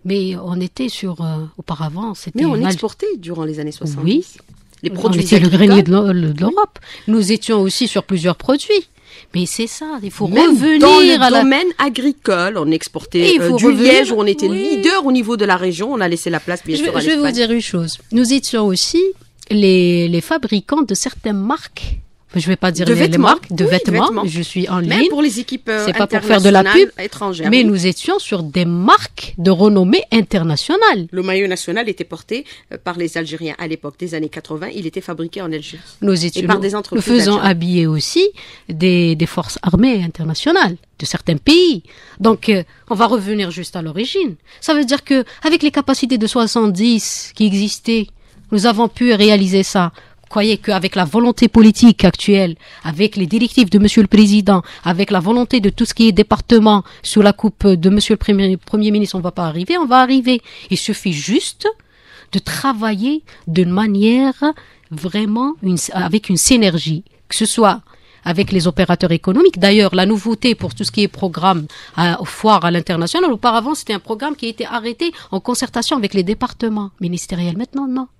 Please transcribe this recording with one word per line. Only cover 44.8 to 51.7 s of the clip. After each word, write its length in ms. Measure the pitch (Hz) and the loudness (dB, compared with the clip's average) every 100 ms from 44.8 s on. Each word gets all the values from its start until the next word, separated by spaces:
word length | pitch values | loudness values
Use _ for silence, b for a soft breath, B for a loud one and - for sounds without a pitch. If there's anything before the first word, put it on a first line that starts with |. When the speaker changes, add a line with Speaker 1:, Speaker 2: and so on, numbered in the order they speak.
Speaker 1:
dire 180 | 247 277 | 0 -2
que, 200 | - 269 240 B | 0 0 0 B
avec 180 | 311 311 | 0 0
les 80 | 294 | 0
capacités 480 | 208 - 262 240 247 | 0 0 -2 0 -2
de 80 | |
soixante-dix 1080 | 220 247 226 240 214 180 233 226 - - - | 0 0 0 0 0 2 0 0 -2 -10 -14
qui 100 | - | -2
existaient, 600 | 214 196 202 - - 226 202 - b b - | 0 0 -2 -6 -4 -4 -4 -12 b b -4
nous 140 | 208 | 0
avons 220 | 226 214 233 | 2 2 -2
pu 260 | - 247 | 0 0
réaliser 480 | 208 208 208 190 190 | 4 6 4 2 0
ça. 300 | 185 196 175 b b b | 0 0 -2 b b b
Vous 160 | _ 214 | _ -2
croyez 180 | 214 208 | 0 0
qu'avec 380 | - 190 185 | -2 -2 -2
la 100 | 190 | -2
volonté 420 | 165 226 240 - 233 | 0 2 2 2 4
politique 560 | 226 220 | 8 6